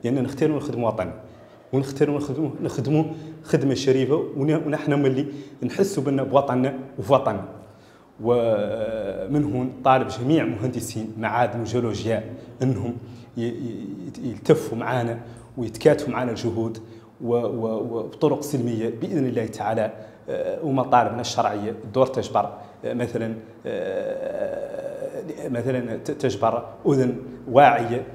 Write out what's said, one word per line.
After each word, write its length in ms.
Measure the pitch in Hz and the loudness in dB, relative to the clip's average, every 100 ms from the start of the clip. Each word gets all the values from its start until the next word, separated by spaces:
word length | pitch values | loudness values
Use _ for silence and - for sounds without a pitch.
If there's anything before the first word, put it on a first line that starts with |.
لأن 200 | 120 135 | 0 0
نختاروا 340 | 117 - 156 147 | 0 0 0 0
نخدموا 300 | - 120 117 | -4 0 0
وطننا، 260 | 107 90 82 - - - - - | 0 -4 -6 -16 -20 -20 -20 -2
ونختاروا 440 | 131 135 139 147 147 | -2 0 2 2 2
نخدموا، 320 | - 135 151 - | -2 -2 -2 -2
نخدموا 420 | - - 123 151 156 - - - | -4 -2 2 2 2 -4 -12 -16
خدمة 300 | - 156 135 | 0 2 2
شريفة، 420 | 123 - 131 127 156 - - | 2 4 4 4 2 0 -2
ون-، 160 | 143 156 156 | 2 2 0
ونحن 260 | 151 - | -2 2
هم 120 | 143 139 | 4 4
اللي 200 | 127 143 - - - | 2 -2 -6 -14 -6
نحسوا 400 | 123 - 196 - | -6 0 0 2
بأن 200 | 135 139 | 0 0
بوطننا 500 | 135 135 139 127 131 135 - - | 4 4 4 2 0 -2 -10 -8
وفي 140 | 98 | 4
وطننا. 320 | 131 131 101 - - - - - - - - | 4 4 -2 -6 -14 -18 -20 -20 -20 -20 -6
ومن 1300 | 110 120 117 107 101 110 110 113 98 92 95 143 - | 2 4 4 2 2 -2 -4 -4 -4 -6 -2 0 0
هون 200 | 123 127 - | 0 -4 0
طالب 240 | 139 131 107 | 4 4 4
جميع 380 | - 123 160 113 | -2 2 4 2
مهندسين 680 | 98 123 123 113 113 110 110 | 0 -2 -4 -6 -6 -6 -4
معادن 440 | 110 110 120 120 | -2 2 2 0
وجيولوجيا 600 | 107 123 117 101 98 110 - - - - | -2 0 0 -2 0 -2 -2 -12 -16 -2
أنهم 360 | 131 113 113 120 - - - - | 0 0 -2 -6 -10 -18 -14 -6
ي-، 40 | |
ي-، 460 | 117 - 120 101 - 120 175 - | -4 -4 -8 -8 -10 -10 -12 -8
يلتفوا 540 | 135 101 - 156 - 113 | -8 -8 4 4 4 -4
معنا 420 | 107 123 117 117 - - - - | -2 0 0 -4 -10 -18 -16 -8
ويتكاتفوا 560 | 117 - 156 147 - | -6 4 6 6 0
معنا 180 | 117 123 | -2 -2
الجهود 460 | 110 117 104 113 113 - - - - | -2 -2 -2 -4 -4 -14 -20 -20 -10
و-، 120 | 117 120 | 0 2
و-، 640 | 113 120 113 110 123 117 | 2 -2 -2 -2 -2 -4
وبطرق 440 | - - 151 139 | -6 2 2 2
سلمية 480 | 147 139 120 113 113 117 | -2 -2 -2 0 -2 -2
بإذن 240 | 170 180 131 | -2 0 0
الله 200 | 113 110 | 0 -2
تعالى. 460 | - 104 113 110 - - - - | -2 -2 0 0 -4 -16 -18 -6
آه، 360 | - 87 - 156 | -4 -2 -2 0
ومطالبنا 560 | 135 131 123 110 113 | 0 4 6 4 0
الشرعية 500 | 117 - 110 104 104 110 | -4 0 0 0 -4 -6
الدور 240 | - 117 131 | -4 2 4
تجبر، 460 | - 101 113 101 - - - 120 | 2 0 0 0 -4 -16 -10 -6
آه، 80 | |
مثلًا، 420 | 120 120 120 113 110 110 - - | -2 -2 -2 -4 -6 -10 -12 -6
آه، 1600 | 104 90 95 98 - - - - - - - - - - - 143 - 151 | -4 -2 -2 -2 -4 -4 -4 -4 -4 -6 -8 -8 -8 -8 -8 -10 -8 -4
مثلًا 480 | 120 120 127 120 110 | -2 0 -2 -2 -6
ت-، 140 | - | -6
تجبر 540 | 147 131 98 113 117 - - 190 | -2 -2 2 2 0 -4 -4 2
أذن 280 | 139 127 117 - - - | 4 4 0 -8 -14 4
واعية 520 | 127 143 120 113 120 - | 8 8 8 0 -2 -6